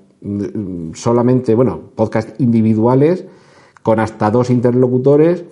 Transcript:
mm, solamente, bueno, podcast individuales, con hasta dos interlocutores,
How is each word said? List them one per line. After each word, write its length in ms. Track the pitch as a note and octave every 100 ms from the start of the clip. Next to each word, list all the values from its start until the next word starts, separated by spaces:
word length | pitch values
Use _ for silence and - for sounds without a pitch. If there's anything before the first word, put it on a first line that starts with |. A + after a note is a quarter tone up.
| _ _
mm, 720 | - G2+ G2 A2 F#2+ F2 E2
solamente, 600 | - A#2 A#2+ A#2+ B2+ B2
bueno, 240 | A2 B2 E2 -
podcast 460 | - A2 A2+ A2 -
individuales, 840 | B2 A2+ A2 G#2+ A#2 C3 D3+ F#3 - - _ _ _ _
con 160 | - A2
hasta 320 | G#2+ - G#2+
dos 200 | A#2+ B2
interlocutores, 920 | B2 A#2+ B2 B2+ B2+ C3+ D3 E3 F3 -